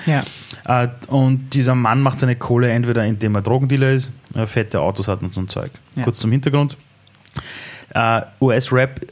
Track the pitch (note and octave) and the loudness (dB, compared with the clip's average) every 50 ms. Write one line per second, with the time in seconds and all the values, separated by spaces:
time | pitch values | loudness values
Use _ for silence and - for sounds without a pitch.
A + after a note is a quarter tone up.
0 | - E3 D3+ C#3 - - - - - - - - - - B2+ B2 B2 B2 B2 - | -2 0 0 0 -2 -4 -10 -16 -16 -16 -16 -10 -2 0 0 2 2 0 -4 -8
1 | - - C3 C3+ C3 C3 C3 C3 C3+ C3 - C#3+ B2+ B2+ B2+ B2+ A#2+ A2 A#2 C#3 | -8 -2 0 2 4 4 2 0 -2 -2 0 2 2 2 2 2 2 2 2 2
2 | C#3 C3 C3 - C3+ B2+ A#2+ B2 - - A#2+ A#2+ B2 A#2+ A2+ A#2+ A#2+ A#2+ A#2 A#2 | 2 0 0 0 0 0 0 -2 0 0 2 2 4 4 2 2 2 2 0 0
3 | G#2+ G#2+ G#2+ G2+ A2 G#2+ G#2 G2+ G2+ G#2+ A#2+ C3 C3+ C3 C#3+ C3+ C3+ C3 C3+ C3 | 2 0 0 0 0 0 0 0 2 2 2 2 2 2 2 2 4 2 2 0
4 | B2+ - - - - - - - A2 G#2 - A#2+ G#2+ - - E2+ D2 F2+ G2 - | -2 -4 -10 -16 -16 -8 -6 -4 -4 -2 -2 -2 -2 -2 -2 0 0 0 -2 -2
5 | - G#2+ F#2+ F2+ F#2 F#2 F#2 F#2+ F#2+ F#2+ - G2 G2 F#2+ - - _ _ - C#3 | -2 -2 -2 -4 -4 -6 -6 -6 -6 -6 -6 -8 -8 -10 -12 -18 _ _ -6 -4
6 | A#2 A#2+ A2+ - - A2+ A#2+ C#3 C3 D3+ C#3 D3 C#3+ C#3 - - - _ _ _ | -2 -2 -2 0 0 0 0 2 2 2 2 2 0 0 -4 -10 -20 _ _ _
7 | _ - _ _ _ - - - - - - - - - - - - - - - | _ -20 _ _ _ -16 -16 -16 -14 -14 -16 -16 -16 -18 -18 -20 -14 -6 -2 0
8 | A#2 A2+ A2+ A2+ - - - - C3 C3 A2+ A#2+ B2+ - C3 B2+ C3 C3 C3 - | 2 2 2 0 -2 -4 -2 0 2 2 2 2 0 2 2 2 2 2 -2 -10
9 | - - | -14 -8